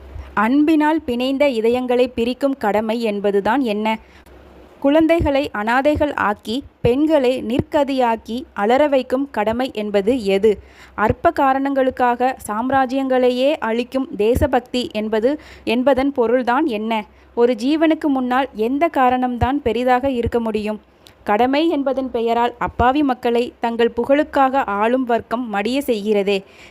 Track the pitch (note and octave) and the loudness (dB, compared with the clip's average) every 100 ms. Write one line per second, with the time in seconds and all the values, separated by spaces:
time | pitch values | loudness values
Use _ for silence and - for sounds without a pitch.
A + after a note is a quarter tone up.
0 | - - - - A3 C#4 D4+ D#4+ D4+ D#4+ | -18 -16 -8 -2 2 2 4 4 2 0
1 | D4+ A#3+ B3+ C4+ C#4+ A#3 A3 B3 B3+ B3 | -4 -4 -2 0 0 2 0 0 0 0
2 | B3+ B3+ A#3 B3 C#4 C4+ G#3+ G3+ A3 A#3 | 0 0 -4 -2 -2 -2 0 0 -2 -4
3 | A3+ G3+ G3+ G3+ G3 B3 B3 G#3 A3 A3 | -2 -2 0 0 0 0 0 -2 -2 -4
4 | - - - - - - - - C#4 D4+ | -8 -20 -20 -20 -20 -20 -20 -4 2 4
5 | D#4+ E4+ D#4+ C#4 C#4+ G#3 G#3+ B3 C#4 D4 | 4 2 2 0 -2 -6 -2 0 2 0
6 | D4 - G3 G#3 - A#3 - _ A#3+ B3 | -2 0 -2 -2 -6 -8 -8 _ 0 2
7 | D#4 D#4 B3 B3+ G#3+ B3+ - D#4 C#4+ C4+ | 4 4 2 -2 -2 -4 0 0 0 0
8 | A#3+ A3+ - A3+ - - G3+ B3+ D4+ C4+ | 0 0 -6 -10 -8 -4 0 2 4 2
9 | B3+ B3+ C#4 - G#3 A#3 B3+ - G#3+ G3+ | 0 -4 -2 -2 -2 -2 -4 -6 -2 0
10 | G3 C4 G3 F#3+ G#3+ G3 - - - - | 0 0 0 2 2 0 -4 -20 -16 -4
11 | G#3+ - E4+ E4 C#4 C4+ C4+ C#4 C4 B3+ | -2 2 0 2 2 2 0 0 0 0
12 | B3 A#3+ B3+ C4 - G#3+ B3+ C4+ C4 C4+ | 0 2 -2 -2 -8 -6 0 0 0 -2
13 | C4+ B3+ B3+ B3 C4+ D#4 A3+ A3+ B3 C4 | 0 2 2 2 0 0 -2 -4 -2 -4
14 | C4+ F#3+ G#3 C4 A3 B3+ A#3+ B3 B3 G#3+ | -6 -2 0 2 2 0 -2 -4 -4 -6
15 | G#3+ A3 A#3 D4 - - - A3+ B3+ B3+ | -2 0 0 -2 -8 -12 -4 0 2 2
16 | C#4 C#4 A3+ B3+ A#3+ B3 D#4+ G#3+ A3 A3 | 0 0 2 2 2 0 0 -2 -4 -4
17 | G#3 - - - A#3+ A#3 B3 D#4 D#4+ D#4 | -6 -18 -12 0 2 2 0 2 2 2
18 | D#4+ C4+ B3 A#3+ C#4 G3 A3 C#4 E4 D4 | 0 0 0 -2 -2 -4 -4 0 0 2
19 | B3+ B3+ B3+ A#3+ A#3+ C#4+ B3+ A3 B3 B3 | 2 2 -2 -2 -2 0 -2 0 2 2
20 | C#4 B3 A#3 A#3+ A3+ G#3+ G#3 G#3+ _ _ | 2 -2 -2 -2 -2 -4 -4 -8 _ _
21 | - _ - G#3 B3 C#4 E4 D4+ C#4 C4 | -20 _ -2 2 2 2 2 0 -2 -2
22 | C4 B3 A#3 A#3 A#3+ - F3+ - A#3+ C4+ | -4 -4 0 0 0 -2 -8 0 2 4
23 | C#4+ B3 A#3+ A#3+ A#3+ - A#3+ A#3 A#3 A#3 | 0 0 0 0 -2 -4 -6 0 0 0
24 | A#3+ C#4 D4+ C#4+ C4+ C4+ A#3 G3+ A3 B3+ | -6 -4 -2 0 2 0 -2 -2 0 0
25 | B3 A3+ - A#3 B3 G3+ G#3 C4 C#4 A3+ | 0 -2 -2 -8 -6 -4 -2 -4 -2 -4
26 | G3+ G#3 F#3+ G3 F#3+ - - | 0 0 0 -2 -4 -20 -20